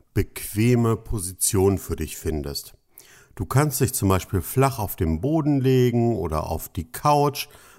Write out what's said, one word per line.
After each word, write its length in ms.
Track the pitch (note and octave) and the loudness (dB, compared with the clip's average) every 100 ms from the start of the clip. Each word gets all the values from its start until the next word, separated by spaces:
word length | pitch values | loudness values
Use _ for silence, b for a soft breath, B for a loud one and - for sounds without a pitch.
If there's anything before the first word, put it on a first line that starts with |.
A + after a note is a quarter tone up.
| _ | _
bequeme 840 | - - - - G2 A#2 A#2+ A#2 A2+ | -4 -4 -6 -6 0 2 4 4 0
Position 840 | - A2+ F2+ F#2 - G2 G2 F#2+ | -2 -6 -6 -4 -2 2 4 2
für 200 | - D2+ | -2 -6
dich 180 | D#2 - | -6 -6
findest. 600 | E2 D#2 C#2 C#2 - - _ B B B B - | -6 -4 -6 -10 -12 -18 _ B B B B -10
Du 100 | F#2+ | -2
kannst 360 | C3 D3+ - | 2 2 2
dich 120 | C3+ | -2
zum 140 | - G2 | 0 0
Beispiel 340 | F#2+ - F#2+ | 0 0 -4
flach 380 | - B2+ C3+ B2 | -2 0 0 0
auf 160 | G2+ - | -8 -4
den 240 | E2 D#2+ | -2 0
Boden 400 | B2+ D#3+ D3 C#3 | 0 0 2 2
legen 560 | C3 B2+ B2 A#2+ A#2 A2 | 4 4 4 2 2 0
oder 340 | E2+ D#2 - | -2 -2 -2
auf 200 | D#2+ - | -6 -6
die 200 | - E2 | -8 -8
Couch 600 | - D3 D3 C#3+ C#3 - B B | -2 2 4 2 0 -8 B B